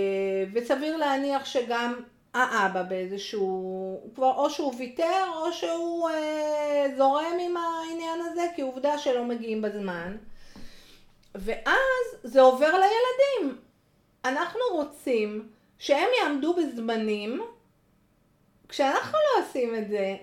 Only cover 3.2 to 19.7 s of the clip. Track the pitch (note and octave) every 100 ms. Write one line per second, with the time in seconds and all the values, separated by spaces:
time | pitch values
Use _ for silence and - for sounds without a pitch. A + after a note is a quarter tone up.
3.2 | - G#3+ F#3+ F#3 F#3 F#3 F#3+ F#3+ - -
4.2 | C4 C4 D4 D4+ D4 A#3+ B3 B3 E4 F#4+
5.2 | F#4+ D#4+ E4+ E4+ E4+ E4 E4+ E4+ E4 D#4
6.2 | D4+ D4+ D4+ D4+ D4 C#4+ C#4 C4 C4+ C#4+
7.2 | E4 F4 F4 F4 E4+ E4 E4 E4 E4 E4
8.2 | E4+ E4 E4+ E4+ C4 B3+ C#4+ D4 C#4+ B3
9.2 | A#3+ A#3 A3+ G#3+ G#3+ G#3 G3 F3 F3 -
10.2 | - - - - - - - - - _
11.2 | _ G3+ F#3+ G#3+ C#4 G4+ C5+ B4+ A#4 -
12.2 | A3+ C4 C4 B3+ D4+ F#4 F#4+ A4+ B4+ B4+
13.2 | C#5 B4 C#4+ - - _ _ _ _ _
14.2 | B3+ C#4 E4+ A4 B4 E4+ D4 - - A#3
15.2 | G#3+ G#3+ - - _ - - C#4+ G4 B4
16.2 | E4 C#4+ D4+ F4 D4 A#3 A3+ A3+ G#3+ G#3
17.2 | G#3 C#4+ A#4 - _ _ _ _ _ _
18.2 | _ _ _ _ - - C#4 G4+ - D#5
19.2 | D5+ A4 - C#4 A#3+